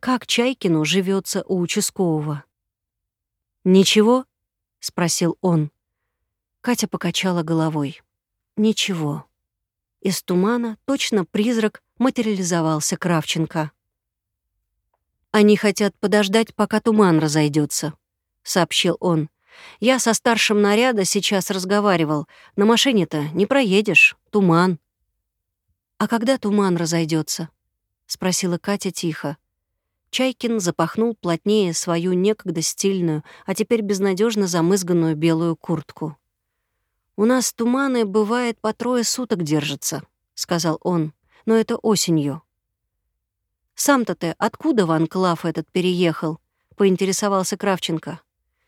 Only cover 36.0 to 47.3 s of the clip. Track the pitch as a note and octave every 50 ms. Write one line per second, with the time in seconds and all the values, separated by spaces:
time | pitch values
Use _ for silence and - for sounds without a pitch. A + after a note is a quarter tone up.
36 | D#3 D#3 D3+ - _ _ _ _ _ _ _ _ _ _ _ _ _ _ _ _
37 | _ _ _ - G3+ A#3 B3+ C4 A#3+ - - - A#3 A#3 B3 C4 C#4 C#4 B3+ A#3+
38 | A3+ G3+ F#3+ G#3+ G#3+ G3+ A#3 B3 B3 A#3 A3+ - - G#3+ G#3+ - A3+ A#3 B3+ B3
39 | A3+ - - - B3+ - A3 F3 E3+ D3 D#3 D3+ C#3+ D3 C#3+ C#3+ - - - D3
40 | - - _ _ _ _ _ - - - F3+ E3+ D#3+ E3+ D#3 - - - F3+ E3+
41 | D#3 D#3 - _ _ _ _ _ _ - A3 A3+ A3 - A#3 - - A3+ G#3+ E3+
42 | - - E3 D#3 C#3+ C#3+ C3+ E3 - _ _ _ _ _ _ _ _ _ _ _
43 | _ _ _ _ _ _ _ _ _ _ _ _ _ _ _ - - - C#4+ C4
44 | A#3 - F3+ - - E3 D#3+ - - A3 - - - D4+ D#4 A3 F#3+ E3 E3 D#3
45 | D#3+ D#3 - F#3 F#3 F#3 E3+ D#3+ - E3+ D#3+ - D#3+ - _ F3+ F3 F#3 F3+ F3
46 | F#3 E3+ D#3 - - D#3+ D#3 - _ _ _ _ _ _ _ - G3+ G3 F#3 F3
47 | G3 F#3+ F#3+ - - G#3